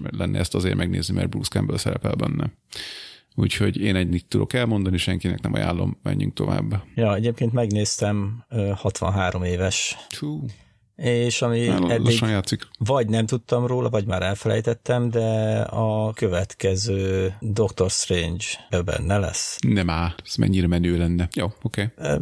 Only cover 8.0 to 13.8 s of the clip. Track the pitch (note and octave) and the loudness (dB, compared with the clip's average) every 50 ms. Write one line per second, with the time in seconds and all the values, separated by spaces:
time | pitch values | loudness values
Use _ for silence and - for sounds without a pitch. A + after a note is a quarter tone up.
8 | A2 G#2 G#2 G#2 G2 G2 A2 A#2+ - _ - A2+ G2+ G2+ G2 - - G#2 G2+ - | 0 0 0 0 -2 -2 -6 -8 -10 _ -4 -2 0 0 -2 -2 -2 -4 -2 -2
9 | F2+ E2+ G2 G2 F#2+ F2+ F#2 F2+ F2+ F2 F2+ F2 F#2 F#2 E2+ - - - - - | -2 0 0 2 0 0 0 0 -2 -2 0 0 0 0 0 0 -2 -4 -6 -8
10 | - - - - - D3 D3+ D#3 D3 A#2+ G#2 - - - _ _ _ _ _ - | -10 -12 -10 -8 -6 -6 -6 -6 -6 -8 -10 -12 -18 -20 _ _ _ _ _ -6
11 | D3+ B2 A#2+ A#2+ A#2+ A#2+ A#2 - C#3 A#2+ A#2 A#2 A#2+ A#2 A#2+ G2 F2+ E2+ A#2+ A2+ | -2 0 0 2 0 0 0 0 0 0 0 2 2 2 2 2 2 2 2 2
12 | A2 A#2+ A#2 A2+ A2+ A2 G#2+ G2 F#2 - - A2 - - - - A2+ G2+ C3+ C#3 | 4 4 4 4 4 2 2 0 0 0 -2 -4 -4 -10 -8 -4 0 2 2 2
13 | A#2+ G#2+ A2 A2+ A2+ A2 B2+ A#2 - - C3 B2 B2 B2 B2+ B2+ | 2 2 2 2 2 2 0 -4 -2 0 0 0 2 0 0 0